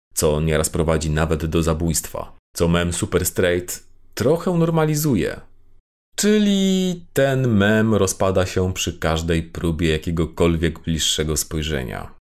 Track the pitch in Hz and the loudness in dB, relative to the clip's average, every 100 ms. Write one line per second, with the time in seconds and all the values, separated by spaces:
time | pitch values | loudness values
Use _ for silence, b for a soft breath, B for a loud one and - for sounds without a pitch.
0 | _ - 80 76 80 76 78 82 80 80 | _ -2 0 2 2 0 0 -2 0 0
1 | 76 76 80 78 80 82 80 80 85 80 | 0 0 0 -2 0 0 0 0 0 -2
2 | - - - - _ - 85 85 87 85 | -6 -12 -12 -16 _ -2 2 2 0 -2
3 | 104 87 82 - 92 87 90 - - - | -2 0 0 0 0 0 -4 -12 -14 -20
4 | - - 110 165 190 170 165 165 156 151 | -18 -2 0 0 0 2 2 2 0 0
5 | 156 110 58 - - - - - _ _ | 0 0 0 -6 -16 -20 -20 -20 _ _
6 | _ - 208 214 202 196 190 185 185 170 | _ -2 2 4 4 2 2 2 0 -4
7 | - - 135 131 127 107 101 110 110 104 | -4 0 2 2 2 4 4 4 2 2
8 | 95 - 98 92 92 - 92 92 - 82 | 2 0 0 2 0 0 -2 -2 -6 -4
9 | 80 80 82 82 82 - 85 80 82 78 | -2 -2 0 -2 -2 -4 -4 0 0 0
10 | - 82 80 - 85 82 82 80 - 80 | -2 -2 -4 2 2 2 -2 -4 -6 -2
11 | - - 78 76 - 78 76 73 60 50 | -2 -2 -2 -2 -4 -6 -4 -6 -6 -10
12 | 50 - _ | -12 -18 _